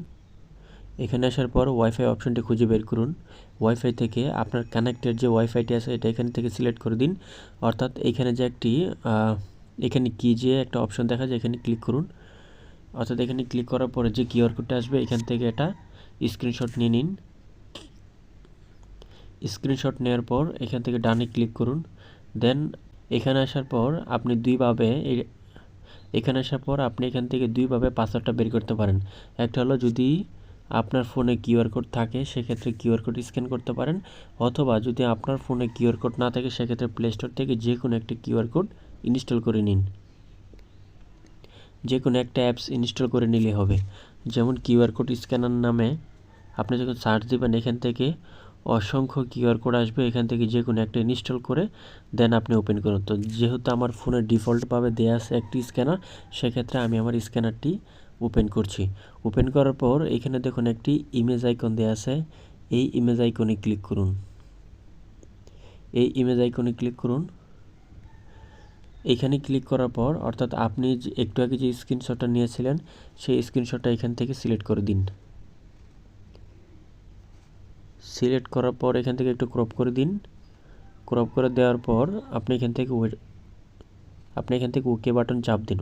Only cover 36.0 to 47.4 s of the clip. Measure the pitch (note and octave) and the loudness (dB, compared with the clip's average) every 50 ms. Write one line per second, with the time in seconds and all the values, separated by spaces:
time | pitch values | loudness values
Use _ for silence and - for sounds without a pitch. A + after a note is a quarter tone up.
36 | - B2 A#2 B2 B2 B2 A#2+ B2+ B2 C3 B2 - B2 A#2 A#2+ A#2 B2 A#2 G#2 - | -2 -4 -2 0 0 0 0 -2 -2 -4 -4 -4 -2 -2 -2 -2 -2 -4 -2 -2
37 | A2+ A#2 G#2+ - - B2 - - C3+ C#3 C3 A2+ A2+ A#2 B2 A#2+ - B2+ A#2 A2+ | -2 -2 -2 -2 -6 -6 -4 -4 -2 0 0 0 0 0 0 0 0 0 0 -2
38 | A2+ - - A2+ - - A#2+ A#2 A2+ A2+ A#2 D#3 F#3+ G#3+ - - - - - - | -2 -4 -8 -8 -4 -2 0 0 0 0 0 0 0 -2 -4 -14 -20 -20 -18 -6
39 | - - B2 C3 - - B2 A#2+ A2+ A#2+ A2 A2 G#2 G#2 G2+ G2 G2 G2 - - | -2 0 0 0 0 0 -2 0 0 0 0 2 2 2 2 2 2 0 -4 -8
40 | - - - - - - - - - - - - - - - - - - - - | -18 -20 -20 -20 -20 -20 -20 -20 -20 -20 -20 -20 -20 -20 -20 -20 -20 -20 -20 -20
41 | - - - - - - - - - - - - - - - - - A#2+ C3 C3 | -20 -20 -20 -20 -20 -20 -20 -20 -20 -20 -20 -20 -20 -20 -16 -10 -4 -2 0 0
42 | B2+ C#3 B2 B2 B2 B2 - C3+ B2 B2 A#2+ B2 - - C#3 B2 A#2+ A#2 - - | 2 2 2 2 0 0 0 0 2 2 0 0 -4 -4 -4 -2 -2 -2 -2 -2
43 | C3 A#2+ A#2+ B2 A#2+ A2+ A2+ A2+ A2 A2 G#2 G2+ G2+ G2 G2+ F#2+ G2 - - - | 0 0 2 2 2 4 4 4 4 2 2 2 2 4 2 2 0 -2 -6 -14
44 | - - - - - - A2+ B2 A#2 B2 C3 A#2+ B2 - A#2+ A#2+ A#2+ A2+ A2+ - | -20 -20 -20 -14 -10 -4 0 2 2 2 2 0 2 4 6 6 6 6 4 0
45 | B2 B2 B2+ A#2 - - C3 B2 A#2+ B2 B2 A#2+ A#2+ A#2+ A#2 A#2 A2+ A2+ D3 D#3+ | -2 -2 -2 -4 -4 -2 0 0 2 2 0 2 2 2 2 2 2 2 0 -2
46 | - - - - - - - - - - - - A#2 G#2+ B2 A#2+ B2+ B2 B2 B2 | -6 -10 -20 -20 -20 -20 -20 -20 -20 -12 -8 -6 -4 -2 -2 -2 -2 -2 -4 -2
47 | - A#2 G#2+ A2 G#2+ B2 B2+ A#2+ | 0 2 2 2 2 0 0 0